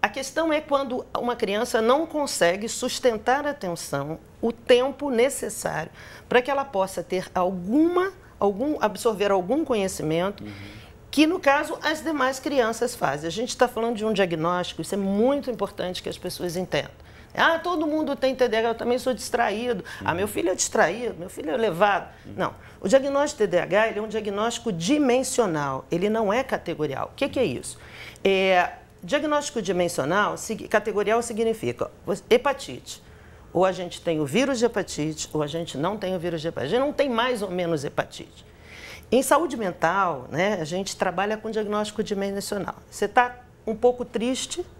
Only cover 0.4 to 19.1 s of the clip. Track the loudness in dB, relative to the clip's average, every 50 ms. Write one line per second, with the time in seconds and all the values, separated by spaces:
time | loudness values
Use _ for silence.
0.4 | 0 2 0 0 0 0 0 0 0 -2 -4 -6 -8 -6 -6 -4 -2 -2 -2 -2
1.4 | -2 -2 0 -2 -2 0 0 2 4 4 4 4 2 0 -2 -4 -2 -2 0 2
2.4 | 4 4 2 0 -4 -8 -6 -4 -4 -4 -4 2 2 2 2 2 0 0 0 2
3.4 | 0 -4 -6 -4 -6 -6 -6 -6 -6 -4 -4 -4 -4 -4 -8 -10 -12 -20 -12 -4
4.4 | -4 -4 -4 -4 4 6 6 6 6 2 -2 -4 -4 -2 2 2 2 2 2 -4
5.4 | -6 -8 -8 -4 -4 -4 -4 -4 -6 -8 -12 -18 -20 -18 -18 -20 -8 2 2 2
6.4 | 2 2 -2 -2 -2 -2 0 -2 -2 0 -2 -8 -6 -4 -4 -4 -4 -2 -2 0
7.4 | 0 0 0 -2 -4 2 4 4 6 6 4 4 2 0 -2 -8 -20 -20 -6 0
8.4 | 0 0 2 0 -2 -2 0 0 0 -2 -2 0 0 0 2 2 2 2 2 2
9.4 | 2 2 0 0 2 0 0 0 0 -2 -2 -4 -2 0 0 0 0 -2 -4 -6
10.4 | -12 -14 -12 -12 -14 -14 -16 -18 -18 -20 -20 -20 -18 -6 4 4 4 4 4 2
11.4 | 4 4 4 4 2 -2 -6 -2 -2 -2 -2 -2 -2 -4 0 2 2 0 0 -2
12.4 | -4 0 2 2 2 2 2 0 -2 -4 -2 0 0 0 0 0 -4 -4 -4 -4
13.4 | -4 -6 2 2 2 2 2 -2 -2 -2 -2 0 0 0 4 4 2 2 2 0
14.4 | 0 0 2 0 -2 -4 -6 -8 -6 -4 -2 -2 0 0 2 4 4 4 4 2
15.4 | 0 -4 -4 -4 -4 -6 -4 -6 -6 -6 -6 -6 -6 -8 -8 -6 -8 -8 -6 -4
16.4 | -6 -4 -2 -4 -4 0 -2 -2 -2 -2 -12 -20 -20 -20 -20 -20 -20 -10 0 2
17.4 | 4 4 4 2 0 -2 -2 0 0 0 0 0 0 -2 -2 0 0 -2 2 2
18.4 | 2 2 2 2 0 0 -2 -2 0 0 0 0 0 -2